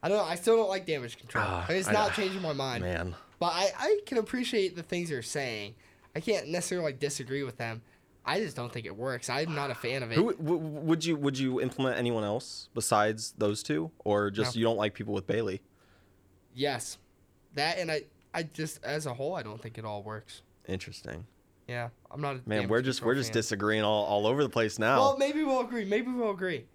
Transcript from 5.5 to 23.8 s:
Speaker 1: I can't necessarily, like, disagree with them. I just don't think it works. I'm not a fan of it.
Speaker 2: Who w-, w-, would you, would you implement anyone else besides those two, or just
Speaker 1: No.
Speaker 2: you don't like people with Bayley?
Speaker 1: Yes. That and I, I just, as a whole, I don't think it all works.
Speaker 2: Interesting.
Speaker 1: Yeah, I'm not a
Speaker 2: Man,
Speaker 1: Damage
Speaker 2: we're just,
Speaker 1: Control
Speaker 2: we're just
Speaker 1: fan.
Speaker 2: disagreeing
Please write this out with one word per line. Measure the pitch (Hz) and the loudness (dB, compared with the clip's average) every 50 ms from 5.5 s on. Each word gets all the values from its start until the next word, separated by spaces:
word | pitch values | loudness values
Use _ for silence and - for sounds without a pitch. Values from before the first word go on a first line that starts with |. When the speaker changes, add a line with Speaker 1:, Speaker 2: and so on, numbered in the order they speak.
| 113 107 104 101 120 - - - - _ - - _ | -4 -6 -8 -10 -14 -18 -20 -20 -20 _ -20 -10 _
Speaker 1:
I | 175 | -6
can't | 165 - 214 180 127 143 | 0 0 0 0 0 -2
necessarily, | 160 175 175 - 185 180 165 151 | -2 -2 -2 -2 -2 0 -2 -2
like, | 135 123 | -2 -2
disagree | - 139 135 - 135 117 131 143 139 | -2 -2 -2 -4 -6 -4 -4 -4 -4
with | 127 117 - | -4 -6 -6
them. | 120 117 110 113 - _ _ _ _ _ _ - _ | -6 -6 -6 -8 -10 _ _ _ _ _ _ -8 _
I | - 143 190 | -2 0 0
just | - 165 131 | 0 -2 -4
don't | - 120 123 | -6 -8 -6
think | - 120 107 | -6 -8 -8
it | - 95 | -8 -8
works. | 104 120 135 127 123 - - | -6 -4 -4 -4 -4 -4 -4
I'm | 120 139 156 170 156 | -2 -2 -2 -2 -2
not | 143 143 139 | -2 -2 -4
a | - | -4
fan | - - 120 127 135 127 | -4 -4 -4 -2 -2 -4
of | 113 | 0
it. | 117 | 2
Speaker 2:
Who | 151 202 233 196 | 4 4 4 2
w-, | - 165 147 175 165 | -2 0 0 0 0
w-, | 160 156 151 151 | 0 -4 -6 -4
would | 151 160 165 165 156 | 2 2 2 2 2
you, | 170 165 147 | 0 0 2
would | 143 139 135 131 | 2 0 0 2
you | 135 131 127 127 | 0 0 0 0
implement | - 127 127 - 135 131 123 - | 0 -2 0 0 0 2 2 2
anyone | 123 120 120 113 107 | 0 0 2 0 0
else | 101 104 123 - - - - - - _ | 0 0 -2 -4 -6 -12 -14 -14 -8 _
besides | 120 110 - 117 107 104 107 110 110 110 - - - | -4 0 4 4 4 4 4 2 0 -6 -10 -4 0
those | 107 104 104 107 - | 2 2 2 0 -2
two, | - 151 156 165 160 - _ - | -2 -2 -2 -2 -4 -8 _ 0
or | - 101 101 104 101 | 2 4 4 4 2
just | 98 104 110 123 123 | 2 0 0 0 2
Speaker 1:
No. | 117 | 2
Speaker 2:
you | 113 | 2
don't | 113 117 101 | 2 4 4
like | 107 107 101 | 2 0 0
people | - 107 107 104 | -4 -6 -4 -4
with | 101 90 | -4 -2
Bayley? | - 101 107 117 104 95 110 _ _ _ _ _ _ _ _ _ _ _ _ _ _ _ _ _ _ _ | -2 -2 0 0 -2 -4 -6 _ _ _ _ _ _ _ _ _ _ _ _ _ _ _ _ _ _ _
Speaker 1:
Yes. | 123 139 143 135 117 - - - - _ _ _ _ _ _ _ _ _ _ - | -2 -2 -2 -2 -4 -6 -10 -12 -14 _ _ _ _ _ _ _ _ _ _ -4
That | 139 143 160 170 180 | 0 0 0 0 0
and | 180 160 | -2 -2
I, | 156 151 - - _ _ _ _ - | -2 -2 -4 -6 _ _ _ _ -4
I | 170 165 | -4 -4
just, | 151 - - 160 156 - - - | -4 -4 -6 -6 -6 -6 -8 -6
as | 113 143 156 151 | -4 -4 -4 -4
a | 143 123 | -4 -6
whole, | 120 131 151 185 | -4 -4 -4 -4
I | 175 120 | -4 -6
don't | 107 107 117 | -8 -10 -10
think | - 113 110 - | -12 -12 -12 -10
it | 110 | -8
all | 110 107 101 101 | -8 -8 -8 -8
works. | 107 107 107 104 - - - - _ _ _ _ - | -8 -10 -10 -10 -14 -20 -20 -20 _ _ _ _ -6
Speaker 2:
Interesting. | 92 92 - - - - - - 60 80 110 - _ _ _ _ _ _ _ - | -6 -6 -6 -8 -14 -14 -12 -10 -10 -10 -12 -14 _ _ _ _ _ _ _ -8
Speaker 1:
Yeah, | 123 120 120 117 - _ _ - | -6 -6 -6 -6 -10 _ _ -14
I'm | - 143 | -8 -6
not | 147 143 | -4 -4
a | 139 131 123 | -4 -6 -4
Speaker 2:
Man, | 113 107 107 | 0 0 0
Speaker 1:
Damage | 101 95 | 2 4
Speaker 2:
we're | 110 120 | 4 4
just, | 127 131 127 - | 4 2 0 2
Speaker 1:
Control | - 113 | 2 2
Speaker 2:
we're | 127 | 2
just | 139 127 110 | 2 2 0
Speaker 1:
fan. | 110 | 0
Speaker 2:
disagreeing | 113 113 - 110 101 101 104 107 110 | 0 0 0 -2 0 2 2 2 4